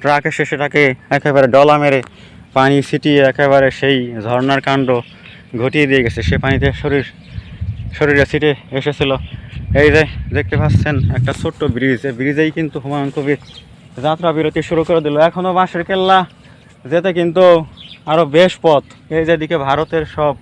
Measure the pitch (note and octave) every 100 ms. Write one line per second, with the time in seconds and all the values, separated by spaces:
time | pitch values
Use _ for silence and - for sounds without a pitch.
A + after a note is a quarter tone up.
0 | C#3+ D3 D#3 - D3 C#3 C#3+ D3 C#3 B2+
1 | - C#3 D3+ C#3 C3+ C3+ D3 D3 D3 C3+
2 | - - - - - C3+ C3+ C#3+ C3 D3+
3 | D3+ C#3+ C3+ B2+ C#3+ C#3 C3+ - C#3 C3+
4 | A#2+ A#2 G#2+ B2 C3 C3+ C3+ C#3 C3 B2
5 | - - - - - A#2+ B2+ D3+ C#3+ C3+
6 | A#2 - - C#3 C3+ C3+ C3+ B2+ D3 C#3+
7 | B2 - - - - - - - - -
8 | D3 C#3+ C#3 D3+ D3+ C3+ - C3 D3 C#3
9 | C#3 C3 - - - - - C#3 D3 D3
10 | D3+ - - C3+ C#3+ D3 D3+ - D3+ C#3+
11 | - C3 B2+ C3+ D#3+ - D3 A#2+ C3+ A#2+
12 | C3+ A#2 C3+ D3 D#3 D#3+ D#3 D3 C3 C#3+
13 | C#3 C#3+ C#3 C#3+ - - - - - -
14 | C#3 D#3+ F3 D#3 D#3 D#3+ D3+ E3 D#3+ E3
15 | D3+ D3 E3 F3+ F#3 F3+ F#3 F3 E3+ F#3+
16 | F#3+ F#3+ F3+ - - - _ _ B2 E3
17 | F#3 F3 F3 E3+ F3+ E3+ D3+ - - -
18 | - D#3+ D3+ D3+ F3+ - E3 C#3+ - -
19 | - D#3 D#3+ E3 D#3 E3 C3+ C#3+ D#3 E3
20 | D3+ - D3 C3